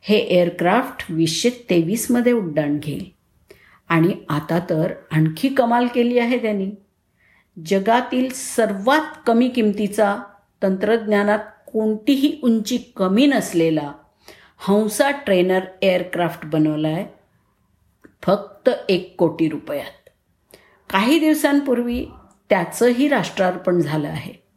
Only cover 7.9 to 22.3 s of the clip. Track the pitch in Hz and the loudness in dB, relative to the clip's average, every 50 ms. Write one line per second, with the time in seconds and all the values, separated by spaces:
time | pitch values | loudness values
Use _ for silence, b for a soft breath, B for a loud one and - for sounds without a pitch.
7.9 | 226 247 247 247 - 254 254 262 247 - - - - - 226 202 202 196 196 240 | 2 2 2 0 -2 -2 -2 -2 -4 -10 -10 -6 -2 0 0 0 -2 -2 0 2
8.9 | 285 311 311 - - - - - 233 233 247 254 247 247 220 214 196 208 214 196 | 2 2 2 -2 -10 -6 0 2 2 4 2 2 2 0 0 0 0 0 -4 -4
9.9 | 202 - 214 202 202 226 247 - - _ _ _ _ _ - 196 190 190 214 202 | 0 0 0 0 0 -4 -8 -16 -20 _ _ _ _ _ -2 -2 0 0 0 0
10.9 | 226 233 214 208 208 202 208 208 208 214 214 - - _ _ - - 220 214 214 | 0 0 0 0 0 2 2 2 0 0 -2 -8 -18 _ _ -8 -4 -2 0 0
11.9 | 214 214 - - 277 269 269 294 - - - 247 226 226 214 - 262 233 - - | -2 -2 0 0 0 2 2 0 0 0 0 2 2 2 0 -2 -6 -6 -6 -10
12.9 | _ - 190 190 190 214 277 285 277 226 190 - - 170 165 165 160 156 143 143 | _ -4 -2 0 2 4 4 4 2 0 -2 -2 0 2 2 2 2 0 -4 -6
13.9 | 143 - _ _ _ B B B B B B B B B - 190 196 208 220 208 | -12 -14 _ _ _ B B B B B B B B B 0 2 2 2 2 0
14.9 | 214 - 277 277 285 277 - - 196 180 180 185 185 185 185 - - - - 190 | 0 0 0 0 0 -4 -2 0 2 2 2 2 2 -2 -2 -6 -8 -2 0 0
15.9 | 180 180 180 180 - 175 175 160 160 - - 156 156 156 156 156 151 151 156 156 | 0 0 -4 -4 -4 -4 -4 -4 -4 -8 -10 -4 0 0 0 0 0 -2 -2 -2
16.9 | 156 170 202 196 - _ _ _ _ _ _ _ _ _ _ _ _ _ _ _ | -4 -4 -6 -10 -14 _ _ _ _ _ _ _ _ _ _ _ _ _ _ _
17.9 | _ _ _ - _ _ - - 190 202 - - - - _ 254 233 - - - | _ _ _ -20 _ _ 0 0 0 0 -2 -10 -20 -2 _ -2 -2 0 0 0
18.9 | 190 175 - - - - 185 160 160 - 165 156 160 147 - - 147 143 - - | 0 0 0 -6 -2 0 0 0 2 0 -2 -2 -2 -6 -10 -8 -10 -10 -10 -12
19.9 | - _ _ - _ _ _ _ _ _ _ _ b b b b b b b b | -18 _ _ -20 _ _ _ _ _ _ _ _ b b b b b b b b
20.9 | - 190 208 240 302 330 302 311 311 302 - 294 277 285 285 277 247 233 240 240 | 0 2 4 4 4 4 4 2 2 2 2 2 2 2 2 2 0 0 0 -4
21.9 | 240 247 - - - - - _ | -4 -6 -6 -8 -14 -20 -20 _